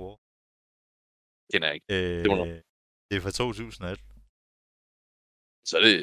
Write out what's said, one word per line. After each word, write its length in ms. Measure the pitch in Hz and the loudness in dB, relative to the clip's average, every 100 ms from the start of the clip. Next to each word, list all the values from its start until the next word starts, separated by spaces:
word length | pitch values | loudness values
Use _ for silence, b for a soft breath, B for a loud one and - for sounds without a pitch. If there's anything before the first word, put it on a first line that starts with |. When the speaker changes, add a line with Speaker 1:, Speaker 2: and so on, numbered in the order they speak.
Speaker 1:
War. 140 | 92 104 _ _ _ _ _ _ _ _ _ _ _ _ _ | -16 -18 _ _ _ _ _ _ _ _ _ _ _ _ _
Speaker 2:
Kender 160 | 101 80 | -2 0
jeg 60 | 76 | -4
ikke. 100 | - 98 90 87 | -4 -2 -2 0
Det 60 | 85 | 0
må 40 | 98 | 0
du- 60 | 87 | 0
Speaker 1:
Øh, 100 | 85 - _ _ _ - | -8 -18 _ _ _ -6
det 60 | 101 | -6
er 40 | 92 | -4
fra 80 | - | -4
to 40 | 123 107 | -4 -6
tusind 240 | 113 - 87 | -12 -12 -10
og 40 | 98 | -10
et. 60 | - - - _ _ _ _ _ _ _ _ _ _ _ _ _ - | -14 -20 -20 _ _ _ _ _ _ _ _ _ _ _ _ _ -2
Speaker 2:
Så 40 | 80 | 4
er 40 | 110 | 6
det 80 | 95 | 6